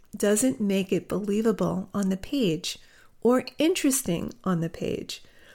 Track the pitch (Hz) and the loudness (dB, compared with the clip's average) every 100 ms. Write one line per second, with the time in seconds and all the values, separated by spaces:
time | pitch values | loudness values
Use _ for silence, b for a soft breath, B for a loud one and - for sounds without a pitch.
0 | - - 208 214 254 262 202 196 190 185 | -16 -2 2 4 2 0 0 0 2 -2
1 | - 180 208 202 226 180 175 170 202 202 | -2 -4 0 0 2 2 0 -2 -4 -2
2 | 196 190 - 285 220 160 - - b b | 0 -2 -2 0 0 0 -4 -10 b b
3 | b b 226 254 247 - 311 359 294 262 | b b 2 2 2 0 2 2 2 0
4 | - 170 - - - 175 165 - - - | 0 -2 -4 -6 -2 -2 -2 -4 -6 -6
5 | - - b b b | -8 -12 b b b